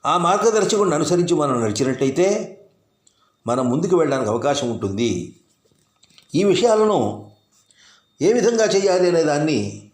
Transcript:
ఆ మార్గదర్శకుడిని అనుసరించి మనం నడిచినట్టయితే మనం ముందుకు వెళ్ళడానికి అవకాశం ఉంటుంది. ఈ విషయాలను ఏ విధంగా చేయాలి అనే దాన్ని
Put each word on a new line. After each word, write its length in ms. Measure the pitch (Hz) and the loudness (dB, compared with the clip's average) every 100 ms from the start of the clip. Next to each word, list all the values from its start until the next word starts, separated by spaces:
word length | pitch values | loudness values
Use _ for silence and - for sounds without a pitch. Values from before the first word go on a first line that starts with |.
| - | 0
ఆ 120 | 175 | 0
మార్గదర్శకుడిని 760 | 170 196 185 214 190 214 196 151 | 2 2 2 0 0 0 2 0
అనుసరించి 400 | 156 175 170 165 | 0 0 2 0
మనం 260 | 143 123 | 0 0
నడిచినట్టయితే 960 | 113 104 131 131 135 135 185 214 - - - _ _ _ _ _ _ _ - | -2 -2 -2 0 -2 2 0 0 -6 -14 -20 _ _ _ _ _ _ _ -4
మనం 220 | 123 127 | -2 0
ముందుకు 280 | 131 170 180 | -2 0 0
వెళ్ళడానికి 320 | 151 135 110 | 2 0 -2
అవకాశం 420 | 113 139 139 123 | -2 -2 -2 -4
ఉంటుంది. 680 | 110 104 95 117 87 - - _ _ _ _ _ _ _ - _ 147 | -4 -6 -2 -2 -2 -8 -18 _ _ _ _ _ _ _ -20 _ -2
ఈ 80 | |
విషయాలను 880 | 202 180 240 214 214 185 107 104 - _ _ _ _ _ _ _ _ _ | 0 2 2 2 2 2 -2 -4 -14 _ _ _ _ _ _ _ _ _
ఏ 120 | 160 | 0
విధంగా 320 | 240 208 226 214 | 2 2 2 2
చేయాలి 440 | 190 196 185 180 | 2 2 2 2
అనే 140 | 170 | 2
దాన్ని 680 | 151 147 156 147 101 - - | 0 0 0 -2 -4 -10 -20